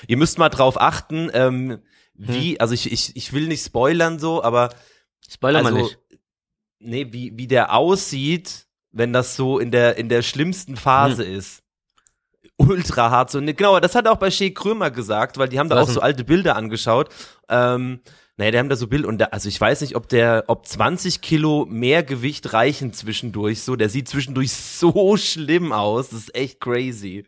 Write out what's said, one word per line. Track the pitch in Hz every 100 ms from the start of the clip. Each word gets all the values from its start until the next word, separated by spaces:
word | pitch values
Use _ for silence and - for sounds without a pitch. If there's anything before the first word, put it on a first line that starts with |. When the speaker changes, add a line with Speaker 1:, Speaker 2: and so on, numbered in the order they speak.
| -
Speaker 1:
ihr | 123
müsst | 156 -
mal | 156
drauf | 131 131 -
achten, | 143 160 - 156 165
ähm, | 120 131 127 131 110 _ _ _
wie, | - 107 123 165
Speaker 2:
Hm. | -
Speaker 1:
also | 113
ich, | 120 -
ich, | - - 123
ich | -
will | 135 160
nicht | 147 -
spoilern | 117 131 170 165 165
so, | 160 165
aber | 117 120 120 - _ _ _ _ -
Speaker 2:
Spoilern | - 127 151
wir | 120
Speaker 1:
also, | 123
Speaker 2:
nicht. | 117 - _ _ _ _ _ _ _ _
Speaker 1:
nee, | 117 120 131
wie, | 120 123 113
wie | 127
der | 127 104
aussieht, | 110 165 190 - 139 139 170 - - _ _ _
wenn | 82 120
das | 123 123 -
so | 131 135
in | 120
der, | 120 120 110
in | 113
der | 120
schlimmsten | 117 131 165 180 - 127
Phase | 143 131 139 120 92
Speaker 2:
Hm. | 98
Speaker 1:
ist. | 95 - _ _ _ _ _ _ _ _ _ -
Ultra | - 185 156 - 117
hart | 123 127
so, | 143
ne, | 147 135
genau, | 202 185
das | 175 240
hat | 226
er |
auch | 220
bei | 196
Shea | - 196
Krömer | - 196 220 160
gesagt, | 120 104 107 127 139
weil | 131
die | 131
haben | 156
da | 127
Speaker 2:
Was | 147
Speaker 1:
auch |
so | 120
Speaker 2:
denn? |
Speaker 1:
alte | 123 131
Bilder | 120 175 180 107
angeschaut, | 110 110 117 117 156 - - _ -
ähm, | 123 123 123 127 123 - _ _ -
naja, | 104
die | 120
haben | 139
da | 131
so | 117
Bilder | 143 123
und | 110
da, | 107
also | 104 104
ich | -
weiß | 107 120
nicht, | 139 120
ob | -
der, | 120 117 113 -
ob | 113 -
zwanzig | - 113 175 180 -
Kilo | - 160 156 147 85
mehr | 113 123 160
Gewicht | 139 131 135 147 -
reichen | 110 131 143 131
zwischendurch | - 107 110 120 101 104 113
so, | - 123
der | 107
sieht | 127 123
zwischendurch | 139 131 131 131
so | - - - 175 214 196 208
schlimm | - 165 147 170 165
aus, | 107 104 117 135
das | 113
ist | 110 120
echt | 135 -
crazy. | 123 120 131 113 98 98